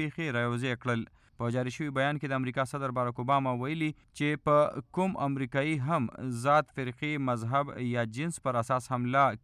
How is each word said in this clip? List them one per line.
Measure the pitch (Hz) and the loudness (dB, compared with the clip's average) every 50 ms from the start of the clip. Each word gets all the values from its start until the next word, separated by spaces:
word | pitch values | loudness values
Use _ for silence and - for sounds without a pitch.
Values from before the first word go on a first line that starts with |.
پیښې | 156 147 - - 165 151 120 120 | -4 -4 -4 -4 -4 -2 0 0
راوزی | 120 120 120 120 127 131 123 120 120 | 0 0 0 0 -2 -2 -2 -2 -2
کړل. | 127 120 113 110 - - _ _ _ _ - | -2 0 -2 -2 -6 -10 _ _ _ _ -4
په | 120 117 117 127 | -2 0 0 0
جاري | 123 127 120 | 0 -2 -4
شوي | - 156 147 139 135 | -4 -4 -2 0 0
بیان | 135 143 147 | 0 0 0
کې | 143 151 139 135 | -2 -2 -2 -2
د | 131 | -2
امریکا | 131 123 123 139 131 123 - | -2 -2 -2 -2 -2 -2 -2
صدر | 143 139 131 123 127 | -4 -4 -4 -2 -2
باراک | 123 120 120 127 | -2 -2 -2 -2
اوباما | 123 127 139 139 135 131 123 120 | 0 2 2 2 2 0 -2 -2
ویلي | 123 139 160 165 156 156 | -2 -4 -2 -2 -2 -4
چې | 151 - - _ - - 147 147 151 143 - 151 | -4 -6 -14 _ -6 -2 0 0 0 0 2 4
په | 147 147 151 - - 135 - _ - - | 6 6 6 4 2 -4 -10 _ -2 0
کوم | 185 190 180 - 139 139 | 0 0 0 0 -2 -2
امریکایي | 139 131 135 123 - 139 139 156 160 143 123 | -2 -2 -2 -2 -2 0 0 0 0 0 0
هم | 143 170 156 120 - - - - 131 123 117 | 0 0 0 0 -2 -4 -6 -6 -6 -4 -2
ذات، | 117 143 147 151 143 - - | 2 4 4 4 4 2 -2
فرقې، | - 131 123 123 - 151 151 151 143 135 127 | -6 -6 -6 -6 -4 -4 -2 -2 0 0 0
مذهب | 123 113 113 113 131 139 143 139 - - 127 120 | 0 0 0 0 0 0 0 -2 -4 -4 -4 -2
یا | 120 120 117 110 110 123 | 0 0 0 -2 -2 -4
جنس | 156 170 160 - - | -4 -4 -4 -4 -4
پر | 135 123 120 117 | -2 0 0 0
اساس | - 131 127 120 - | 0 0 -2 -2 -2
حمله | 131 120 123 123 127 139 139 127 104 - | -2 -2 0 2 4 4 4 4 2 0